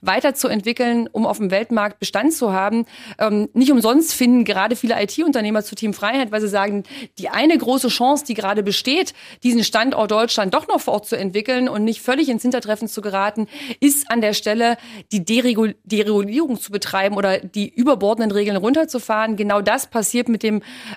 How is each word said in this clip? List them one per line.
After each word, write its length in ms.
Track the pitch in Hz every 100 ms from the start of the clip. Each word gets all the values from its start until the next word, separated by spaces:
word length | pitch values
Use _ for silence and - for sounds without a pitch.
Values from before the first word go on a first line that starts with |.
weiterzuentwickeln, 1040 | - 208 285 - - 220 214 240 240 233 226
um 140 | -
auf 140 | 220 202
dem 120 | 196
Weltmarkt 500 | 190 226 226 208 -
Bestand 340 | 196 196 269
zu 180 | 320 226
haben. 320 | 190 196 226 233 - - -
Ähm, 300 | 214 208 214
nicht 180 | 226 262
umsonst 400 | 254 220 277 320
finden 320 | - 247 247
gerade 320 | 208 190 214 233
viele 260 | 226 226
I-T-Unternehmer 600 | 208 - 330 262 214 214
zu 100 | 208
Team 200 | 202 214
Freiheit, 380 | - 202 269 233
weil 100 | 214
sie 60 | 214
sagen, 360 | 196 202 202 - 277 233 -
die 120 | 185
eine 260 | 202 302 330
große 320 | 233 262 247
Chance, 380 | - 247 285 -
die 80 |
gerade 280 | 214 196 208
besteht, 520 | 202 190 247 311 370 - - -
diesen 220 | 247 233
Standort 460 | 208 220 247 - 214
Deutschland 420 | 214 233 - 190
doch 160 | 254 -
noch 140 | 381
fortzuentwickeln 840 | - 208 - - 196 202 214 254 254
und 180 | 208
nicht 180 | 220 220
völlig 260 | - 269 277
ins 140 | 226
Hintertreffen 460 | 247 247 208 214 220
zu 120 | -
geraten, 460 | 202 196 202 214 214 294 277 -
ist 300 | 285 277 -
an 100 | 233
der 140 | 214
Stelle, 420 | 208 214 220 233 233 240 220 -
die 120 | 208
Deregul-, 520 | 165 226 247 220 220 -
Deregulierung 760 | - 214 208 208 202 247 311 214
zu 120 | -
betreiben 440 | 202 - 190 196 202
oder 220 | 196 190
die 320 | - 208 208
überbordenden 600 | - 254 233 202 226 220
Regeln 260 | 202 208 196
runterzufahren. 800 | 214 294 311 247 - 214 220 208
Genau 260 | 208 202
das 260 | 196 254 -
passiert 400 | 226 202 240 240
mit 140 | 220
dem, 180 | 220 214 - - 220